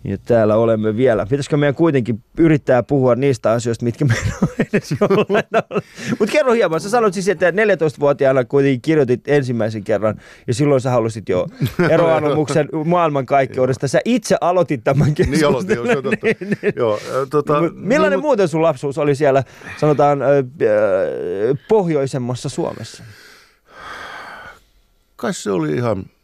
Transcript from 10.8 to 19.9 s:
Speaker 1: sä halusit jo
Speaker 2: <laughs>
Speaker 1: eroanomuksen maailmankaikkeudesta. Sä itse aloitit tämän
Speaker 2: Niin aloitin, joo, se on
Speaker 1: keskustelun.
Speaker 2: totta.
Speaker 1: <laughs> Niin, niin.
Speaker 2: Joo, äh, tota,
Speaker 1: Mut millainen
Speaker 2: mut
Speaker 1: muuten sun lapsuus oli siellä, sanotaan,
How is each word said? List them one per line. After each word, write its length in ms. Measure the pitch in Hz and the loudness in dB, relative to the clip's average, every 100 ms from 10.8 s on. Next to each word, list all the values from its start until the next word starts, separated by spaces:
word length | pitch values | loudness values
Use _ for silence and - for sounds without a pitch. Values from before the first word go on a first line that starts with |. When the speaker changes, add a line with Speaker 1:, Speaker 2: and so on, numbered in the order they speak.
Speaker 1:
sä 100 | 127 | 2
halusit 380 | 123 113 110 95 | 0 0 -6 -2
jo 180 | 90 123 - - | -2 -2 -4 -6
Speaker 2:
<laughs> 240 | - 170 | 0 2
Speaker 1:
eroanomuksen 760 | 165 165 160 151 147 147 165 143 160 | 4 2 2 0 -2 0 -2 -2 -2
maailmankaikkeudesta. 1040 | 156 175 165 143 123 139 131 131 127 131 139 | 0 2 2 0 0 0 0 0 0 0 0
Sä 120 | 165 | 0
itse 320 | 220 240 - 190 | 0 -2 0 0
aloitit 440 | 160 180 170 135 | 2 0 0 -2
tämän 280 | 143 139 147 156 | 0 2 2 2
Speaker 2:
Niin 280 | 135 143 147 | 0 2 2
aloitin, 280 | 135 185 175 | 0 -2 -2
joo, 100 | 233 | 0
se 60 | 220 | -2
on 40 | |
Speaker 1:
keskustelun. 0 | |
Speaker 2:
totta. 240 | 208 214 220 | -2 -2 -2
Speaker 1:
<laughs> 180 | - | -4
Niin, 140 | 190 202 | -4 -4
niin. 100 | 202 131 | -2 0
Speaker 2:
Joo, 180 | 117 | -2
äh, 340 | 104 - 127 135 | -2 -4 -4 -2
tota, 300 | 147 147 147 | -2 0 0
Speaker 1:
Mut 120 | 165 - | 0 -4
millainen 420 | 165 285 311 277 | -2 2 2 0
Speaker 2:
mut 40 | |
Speaker 1:
muuten 260 | 302 233 180 | 0 0 2
sun 140 | 160 | 2
lapsuus 360 | 165 139 143 131 | 0 0 -6 -2
oli 160 | 147 | 0
siellä, 300 | 135 147 135 123 - - - | 2 2 2 0 -14 -18 -2
sanotaan, 460 | 151 | 0